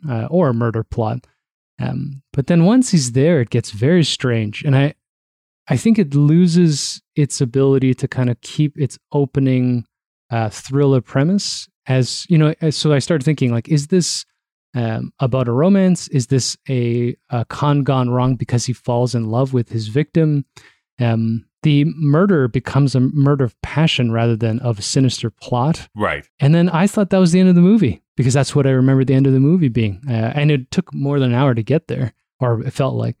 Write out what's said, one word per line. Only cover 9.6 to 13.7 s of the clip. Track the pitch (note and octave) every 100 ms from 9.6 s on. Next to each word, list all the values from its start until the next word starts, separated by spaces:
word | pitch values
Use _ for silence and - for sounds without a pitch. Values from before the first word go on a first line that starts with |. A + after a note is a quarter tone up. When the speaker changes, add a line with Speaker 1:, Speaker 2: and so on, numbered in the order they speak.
| B2+ A#2+ - _ _ _ -
Speaker 1:
uh, | A#2 A2
thriller | - - C#3 C#3+ C3+
premise. | - C3+ D3+ G3 - - - _ -
As, | C3 B2 - -
you | D#3+
know, | D3+ -
as, | D#3+ -
so | D3+
I | C#3+
started | - E3 C#3+
thinking, | D3 B2+
like, | A#2
is | -